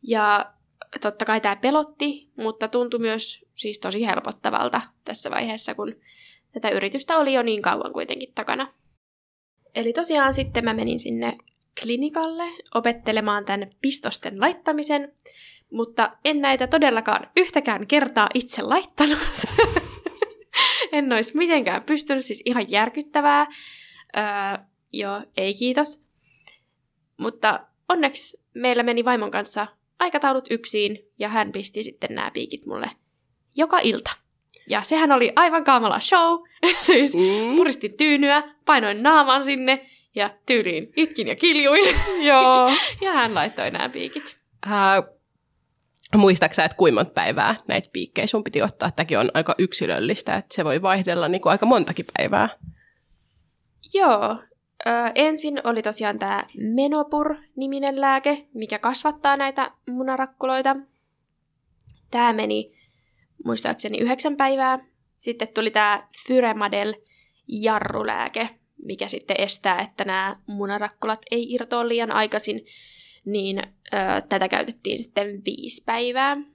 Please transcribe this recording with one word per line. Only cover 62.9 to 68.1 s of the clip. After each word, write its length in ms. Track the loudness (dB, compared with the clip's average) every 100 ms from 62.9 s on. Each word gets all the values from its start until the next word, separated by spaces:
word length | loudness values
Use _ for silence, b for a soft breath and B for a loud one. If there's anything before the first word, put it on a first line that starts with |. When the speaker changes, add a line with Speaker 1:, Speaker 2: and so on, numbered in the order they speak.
| _ _ _ _ _
Speaker 1:
muistaakseni 540 | -6 -4 -2 -4 -6 -2
yhdeksän 380 | 0 0 -2 0
päivää. 420 | 0 2 2 0 -4 _ _ _
Sitten 300 | -10 -6 -6
tuli 160 | -2 0
tää 380 | 2 2 0 -4 -20 0
Fyremadel-jarrulääke, 2250 | 2 2 0 -2 -2 -4 -6 _ _ _ _ _ -4 -2 0 -2 -4 -4